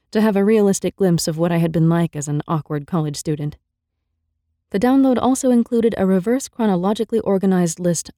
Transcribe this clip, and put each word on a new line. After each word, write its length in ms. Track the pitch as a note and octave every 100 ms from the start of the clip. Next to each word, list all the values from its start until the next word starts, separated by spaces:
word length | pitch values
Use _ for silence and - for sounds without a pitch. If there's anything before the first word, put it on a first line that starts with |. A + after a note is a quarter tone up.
| _
to 100 | G#3+
have 140 | A3 G3
a 100 | G3
realistic 500 | A3 G3+ F#3+ F3+ -
glimpse 320 | F#3+ E3+ -
of 120 | D#3
what 120 | E3+
I 60 | E3+
had 140 | E3+
been 180 | D#3+ D#3+
like 260 | E3+ E3 D3
as 120 | D3
an 160 | D3 -
awkward 380 | E3 - D3+ C#3+
college 320 | F3+ D3+ D3
student. 400 | - D3+ D3+ - _ _ _ _ _ _ _ _ _ _ _
The 100 | G3
download 380 | B3 C4+ C4+ A#3+
also 300 | A#3+ C4 C4
included 460 | A#3+ A3+ A#3 A3+ -
a 80 | F#3+
reverse 420 | F#3+ F#3 B3+ -
chronologically 720 | - G#3+ F#3 F#3 A3 A3 A3+
organized 580 | - G3 F#3+ F#3 F3 E3
list 320 | F3 E3+ -